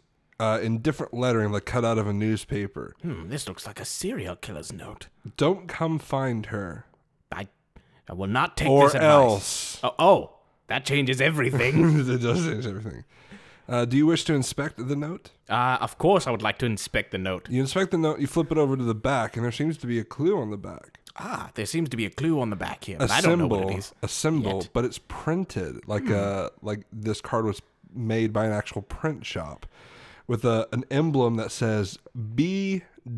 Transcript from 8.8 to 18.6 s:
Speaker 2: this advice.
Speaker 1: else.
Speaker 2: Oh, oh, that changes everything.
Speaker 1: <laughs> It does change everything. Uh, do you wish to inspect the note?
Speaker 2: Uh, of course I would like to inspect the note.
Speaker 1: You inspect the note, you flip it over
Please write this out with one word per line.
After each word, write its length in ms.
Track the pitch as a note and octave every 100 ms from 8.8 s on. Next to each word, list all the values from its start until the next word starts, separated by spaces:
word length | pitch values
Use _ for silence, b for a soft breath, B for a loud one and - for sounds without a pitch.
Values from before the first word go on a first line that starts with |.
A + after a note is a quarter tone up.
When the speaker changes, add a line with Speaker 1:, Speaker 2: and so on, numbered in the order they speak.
| C#3+
Speaker 2:
this 80 |
advice. 160 | C#3 D#3
Speaker 1:
else. 720 | D3 B2 G2+ - - - -
Speaker 2:
Oh, 120 | B2 -
oh, 320 | F3 D3 - - _ _ -
that 160 | B2
changes 360 | C3+ C#3+ C3 C3
everything. 760 | D3 D3+ B2 C#3 B2 D#3 E3 D3+
Speaker 1:
<laughs> 80 | B2+
It 100 | B2
does 260 | A#2+ E3+ E3
change 200 | A2 A#2+
everything. 380 | G2 G#2+ B1+ - B B B B B -
Uh, 160 | A#2+ A#2+
do 100 | C3+
you 100 | D#3
wish 180 | D#3+
to 100 | -
inspect 420 | D3 B2 - C#3+ - B2+
the 60 | C#3+
note? 340 | D3 F#3+ - _ -
Speaker 2:
Uh, 300 | A#2 B2 B2+
of 160 | A#2+ -
course 280 | E3 F#3+ C3+
I 40 |
would 120 | A2+
like 160 | G#2+ -
to 80 | A#2+
inspect 460 | G#2 - G#2+ -
the 60 | F#2
note. 300 | F#2+ F#2 -
Speaker 1:
You 120 | B2+
inspect 280 | C3+ F#3 F#3+
the 60 | E3+
note, 220 | D#3 C#3+
you 60 | C#3
flip 260 | E3+ D#3+
it 60 |
over 180 | D#3